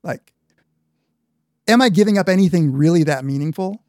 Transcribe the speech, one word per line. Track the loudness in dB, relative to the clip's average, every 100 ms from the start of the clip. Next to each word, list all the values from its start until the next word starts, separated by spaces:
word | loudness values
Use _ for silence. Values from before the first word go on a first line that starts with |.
Like, | -10 -12 _ _ _ _ _ _ _ _ _ _ _ _ _ _ 0
am | 2
I | 2
giving | 2 2 2
up | 0
anything | 2 2 2 0
really | 2 2 2
that | 0 -2 -4
meaningful? | -6 -6 -6 -8 -10